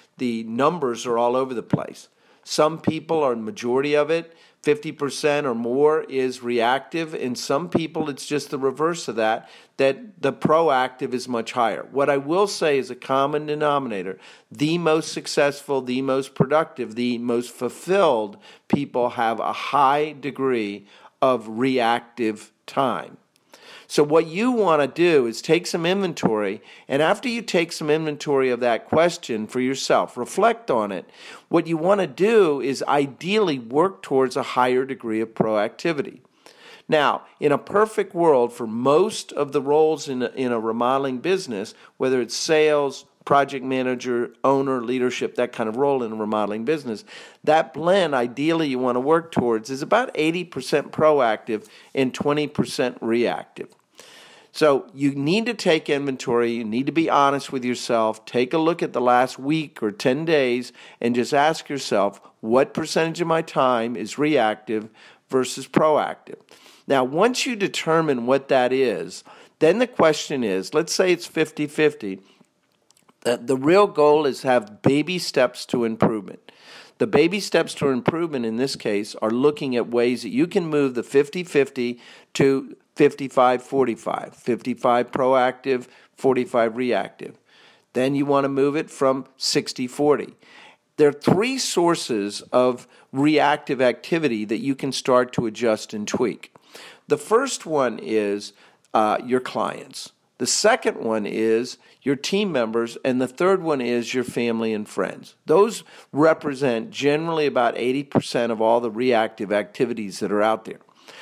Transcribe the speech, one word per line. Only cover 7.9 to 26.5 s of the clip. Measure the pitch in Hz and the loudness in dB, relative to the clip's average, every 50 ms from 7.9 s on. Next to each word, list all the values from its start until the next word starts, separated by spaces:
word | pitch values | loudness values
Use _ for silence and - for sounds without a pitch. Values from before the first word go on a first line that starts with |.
| - 160 160 147 | -4 -6 -6 -6
it's | 135 - - | -6 -10 -8
just | - 147 143 143 - | -4 -4 -4 -4 -6
the | 151 131 | -8 -2
reverse | 135 135 131 139 156 170 175 170 - | -2 -2 0 0 -2 -2 -2 -4 -6
of | - 110 | -6 -2
that, | 113 110 110 113 123 - - - - - _ _ | 0 0 0 0 -2 -6 -14 -20 -20 -20 _ _
that | - 135 135 135 - - - - - | 2 2 2 2 0 -8 -20 -14 -4
the | 139 135 | -4 -4
proactive | 123 - - - 151 165 165 156 135 127 127 127 - - 143 123 | -4 0 0 2 4 4 4 4 2 2 0 -2 -4 -6 -8 -6
is | 123 120 123 127 | -6 -6 -6 -4
much | 120 113 113 - | -6 -6 -6 -4
higher. | - 123 117 107 92 64 - - | -2 0 0 0 0 -4 -8 -6
What | - 135 143 147 | -2 0 2 2
I | 143 | 2
will | 139 135 143 165 190 208 | 0 0 -2 0 0 0
say | 202 - - 180 156 143 135 | 0 0 -2 0 0 2 0
is | 123 123 | -2 -4
a | 123 | -10
common | - - - 135 135 139 143 151 151 151 | -12 -4 -2 0 2 2 0 0 -4 -4
denominator, | 151 151 151 151 147 143 143 135 120 107 95 87 95 92 - - - - - _ _ | -4 -4 -2 0 0 0 0 -2 -4 -6 -6 -8 -8 -10 -12 -16 -20 -20 -20 _ _
the | 110 113 143 156 165 170 | -6 -4 -2 0 0 0
most | 170 156 156 160 156 - | 2 2 2 0 0 -4
successful, | - 165 131 - - 156 143 143 139 - - - 139 131 | -10 -10 -8 -4 0 2 2 2 0 -4 -6 -4 -4 -4
the | 127 127 123 131 | -2 -2 -4 -4
most | 135 135 131 135 135 - - | -2 -2 -2 -2 -2 -6 -2
productive, | - 135 131 147 156 160 156 - - 120 107 110 | -2 0 2 2 0 0 0 -6 -10 -10 -8 -6
the | 120 123 123 120 117 | -4 -2 -2 -2 -4
most | 120 123 120 120 120 - | -2 -2 -2 -2 -4 -6
fulfilled | - - 127 117 - - - 170 190 202 190 156 127 110 107 101 101 101 - - - - _ - | -10 -8 -8 -8 -8 -8 -4 0 2 4 4 4 2 2 0 -4 -8 -16 -20 -20 -20 -14 _ -2
people | - 143 139 - - 127 120 120 | 0 0 0 -2 -2 0 0 0
have | - 123 117 113 117 - | 0 0 -2 -2 0 -2
a | - 80 | -4 -6
high | - - - - - 147 139 131 143 151 151 156 147 143 | -6 -6 -6 -2 2 4 4 4 4 2 0 -4 -6 -10
degree | - 143 - - 135 131 123 113 107 101 101 101 - _ - - - - _ - | -10 -10 -6 -2 -2 0 0 0 -2 -4 -6 -10 -14 _ -20 -20 -20 -16 _ 0
of | 139 131 127 117 110 110 | 2 2 2 0 -2 -8
reactive | 110 113 127 135 131 123 113 113 120 120 120 - - - 117 110 107 107 - - _ _ - | -4 -2 0 0 2 2 2 2 2 0 -2 -10 -6 -4 -2 -2 -2 -4 -12 -20 _ _ -18
time. | - - 139 135 123 101 80 65 - - - _ _ _ _ _ _ - - - - - - - - | -8 -2 -2 0 0 -2 -4 -8 -12 -20 -20 _ _ _ _ _ _ -20 -20 -20 -20 -20 -20 -14 -4
So | - 151 147 | 0 0 2
what | 147 156 165 160 | 4 4 2 2
you | 160 160 190 233 254 | 2 -2 -2 0 0
want | 247 226 196 170 160 147 | 2 2 2 4 4 2
to | 139 | 2
do | 131 - 156 175 175 160 139 120 | 0 0 2 4 6 6 4 4
is | 113 113 - | 2 -4 -6
take | - - 160 175 180 | 0 0 0 0 0
some | - - 175 165 | -2 -4 -2 0
inventory, | 175 190 202 196 175 147 - - 117 110 107 104 98 | 0 0 0 -2 -4 -4 -2 0 0 0 0 -2 -4